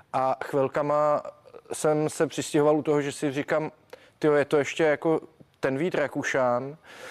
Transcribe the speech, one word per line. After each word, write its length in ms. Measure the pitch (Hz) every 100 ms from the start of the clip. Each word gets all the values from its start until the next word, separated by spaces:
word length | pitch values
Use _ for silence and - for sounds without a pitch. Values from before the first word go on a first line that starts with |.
| _
a 240 | 135 131 127
chvilkama 800 | - 143 135 156 147 147 151 147 - - - - -
jsem 360 | - 156 151 147
se 180 | - 151
přistěhoval 500 | - - 151 147 151
u 60 |
toho, 200 | 156 147
že 100 | 143
si 200 | - 151
říkám: 380 | 135 - 156 156 - _ - - _
„Tyjo, 160 | 156
je 100 | 147
to 120 | 131 151
ještě 280 | 135 -
jako 360 | 156 143 165 160 - _ - _
ten 180 | 139 135
Vít 160 | 180
Rakušan?“ 800 | 180 139 147 - 139 123 123 135 156 - - -